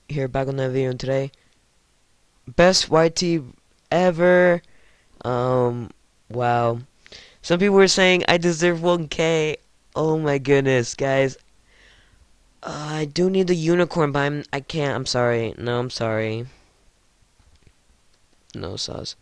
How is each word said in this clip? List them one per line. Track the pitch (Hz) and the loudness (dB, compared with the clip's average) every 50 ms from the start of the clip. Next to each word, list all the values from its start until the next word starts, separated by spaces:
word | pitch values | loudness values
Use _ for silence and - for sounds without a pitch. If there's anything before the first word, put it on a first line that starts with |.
| _ - | _ -10
here, | 147 147 135 127 | -6 -6 -6 -4
back | 127 135 135 135 | -4 -4 -4 -4
on | 135 | -4
that | 135 131 131 | -4 -4 -2
video, | 127 135 131 127 | -2 -2 -2 -2
and | 127 127 | -4 -6
today, | 131 127 135 135 139 139 _ _ _ _ _ _ _ _ _ _ _ _ _ _ _ _ _ _ _ _ _ _ - - | -4 -4 -2 -2 -4 -6 _ _ _ _ _ _ _ _ _ _ _ _ _ _ _ _ _ _ _ _ _ _ -20 -8
best | - - 170 185 190 - - - | 2 4 4 6 6 2 0 2
Y | 156 160 165 165 | 2 2 2 2
T | 165 - 185 170 170 160 131 127 - _ _ _ _ _ _ - | 0 -2 -2 -2 -2 -2 -4 -8 -18 _ _ _ _ _ _ -2
ever, | 156 170 180 180 170 160 175 180 180 180 180 180 170 175 - _ - - _ _ _ _ _ _ _ - - | 0 2 2 2 2 2 4 4 6 6 6 4 2 0 -4 _ -20 -20 _ _ _ _ _ _ _ -12 -8
um, | 117 123 123 123 127 127 127 123 123 120 120 117 - - _ _ _ _ _ _ - | -4 -4 -2 -2 0 0 0 0 0 -2 -4 -10 -12 -16 _ _ _ _ _ _ -10
wow. | 110 123 123 120 120 120 117 117 117 120 127 _ _ _ _ - - - - - _ _ | -6 -4 -2 0 0 0 0 0 -2 -4 -8 _ _ _ _ -20 -20 -20 -20 -20 _ _
Some | - - 170 175 | -4 -2 0 2
people | 196 202 196 | 2 4 6
were | 196 196 185 | 6 6 6
saying | - 190 185 185 185 180 - - | 4 4 4 4 4 2 4 2
I | 170 175 | 2 2
deserve | 165 175 170 156 170 175 170 165 | 2 0 0 2 2 0 0 2
one | 165 175 175 175 160 143 | 0 0 0 0 -2 -6
K. | - - 165 160 165 160 156 156 143 - _ _ _ _ _ _ - | -4 -2 0 0 0 0 -2 -2 -6 -8 _ _ _ _ _ _ -6
Oh | - 156 160 156 160 | -4 -2 0 0 0
my | 156 147 143 139 | 0 0 -2 0
goodness, | 131 139 143 139 135 135 131 123 117 - - | 2 4 4 4 4 4 2 2 0 -2 -6
guys. | - 139 135 135 135 135 131 131 - _ _ _ _ _ _ _ _ _ _ _ _ _ _ _ _ _ _ _ _ _ _ _ _ | -4 -2 0 2 2 0 0 -2 -8 _ _ _ _ _ _ _ _ _ _ _ _ _ _ _ _ _ _ _ _ _ _ _ _
Uh, | - - 156 147 151 151 | -16 -14 -12 -12 -10 -8
I | 156 156 156 | -6 -6 -6
do | 143 143 165 180 185 | -4 -2 0 0 2
need | 190 190 190 175 | 2 2 2 2
the | 180 | 0
unicorn, | 165 156 160 175 180 175 165 - 170 156 143 | 0 2 2 2 2 2 0 0 0 0 0
but | 135 143 | 0 0
I'm, | 139 143 147 147 - - | -2 -2 -2 -4 -8 -8
I | - 139 | -8 -10
can't, | 135 - - 160 143 139 120 | -8 -8 -6 -4 -2 -2 -2
I'm | 123 131 | -4 -4
sorry. | - - 123 123 120 120 117 113 107 - - | -2 -2 0 0 2 0 0 -2 -4 -6 -8
No, | 113 120 120 120 | -6 -4 -4 -4
I'm | 123 127 | -4 -6
sorry. | - - 117 113 110 110 110 110 110 113 123 131 - _ _ _ _ _ _ _ _ _ _ _ _ _ _ _ _ _ _ _ _ _ _ _ _ _ _ _ _ _ _ _ _ _ _ _ _ _ _ _ - | -6 -6 -4 -4 -2 -4 -4 -4 -6 -8 -10 -12 -18 _ _ _ _ _ _ _ _ _ _ _ _ _ _ _ _ _ _ _ _ _ _ _ _ _ _ _ _ _ _ _ _ _ _ _ _ _ _ _ -14
No | - - 87 98 | -12 -12 -10 -10
sauce. | - - - - - - - - _ | -10 -10 -10 -10 -12 -12 -14 -16 _